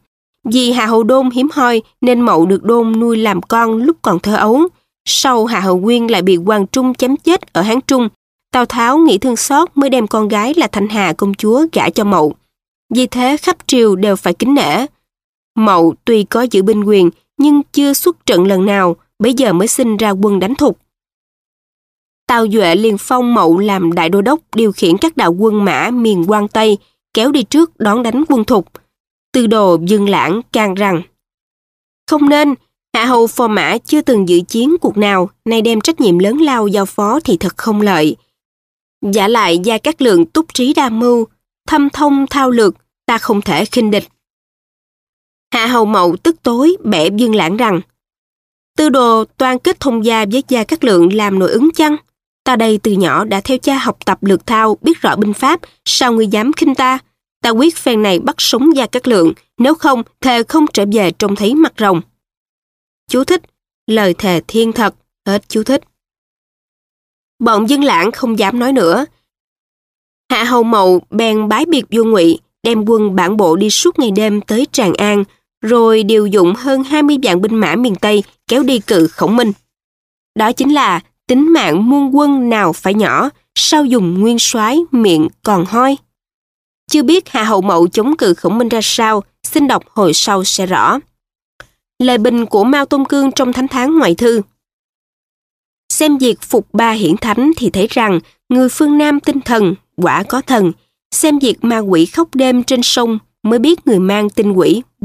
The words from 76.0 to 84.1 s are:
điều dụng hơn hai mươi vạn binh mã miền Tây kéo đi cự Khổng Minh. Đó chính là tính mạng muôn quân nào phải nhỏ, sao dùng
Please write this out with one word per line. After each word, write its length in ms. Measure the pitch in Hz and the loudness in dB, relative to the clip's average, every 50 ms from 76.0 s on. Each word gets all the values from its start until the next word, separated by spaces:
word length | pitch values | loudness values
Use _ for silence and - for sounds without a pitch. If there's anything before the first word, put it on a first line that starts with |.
| 208 | 2
điều 240 | 196 220 214 214 | 2 2 2 2
dụng 260 | 202 190 202 175 175 208 | 2 0 0 0 0 -2
hơn 280 | 240 247 277 269 269 269 | -4 -2 -2 -2 -2 -2
hai 200 | 269 294 302 294 | -2 -2 0 0
mươi 140 | 294 294 269 262 | 0 0 0 0
vạn 180 | 208 175 180 | -2 -2 0
binh 140 | 202 208 226 | -2 -2 -2
mã 200 | 220 208 151 160 | -2 -2 -2 -2
miền 200 | 220 247 247 190 | -2 -2 -2 -2
Tây 280 | - - 214 214 208 190 - _ _ _ | -2 -2 0 0 0 -2 -4 _ _ _
kéo 160 | - 226 269 294 | -4 -2 0 0
đi 160 | 254 269 220 | 0 -2 -2
cự 280 | - - 220 175 160 | -2 0 0 2 0
Khổng 280 | 165 - - 185 160 220 | 0 0 -2 -2 0 0
Minh. 160 | 240 240 214 196 - _ _ _ _ _ _ _ _ _ _ _ _ _ _ - | 0 0 0 -2 -6 _ _ _ _ _ _ _ _ _ _ _ _ _ _ -4
Đó 160 | 220 214 220 | -2 -2 0
chính 220 | 247 - 262 277 294 | 0 0 0 0 2
là 280 | 294 254 202 180 165 - _ _ _ _ | 2 0 0 -2 -4 -6 _ _ _ _
tính 260 | - 247 262 302 320 330 | 0 2 2 4 4 4
mạng 360 | 302 214 165 151 180 220 240 | 2 2 0 0 0 2 2
muôn 280 | 277 285 277 269 262 | 2 2 0 2 2
quân 320 | 285 294 285 277 269 247 240 | 2 2 2 2 0 0 0
nào 240 | 226 214 196 165 160 | 0 0 0 -2 -2
phải 200 | - - 185 202 | -2 -4 -2 0
nhỏ, 360 | 214 208 143 123 151 220 285 - _ _ _ - | 0 0 0 0 0 -2 -4 -6 _ _ _ -6
sao 300 | - - - 320 302 294 | -4 -2 0 0 0 2
dùng 360 | 240 240 233 185 165 | 2 0 0 0 0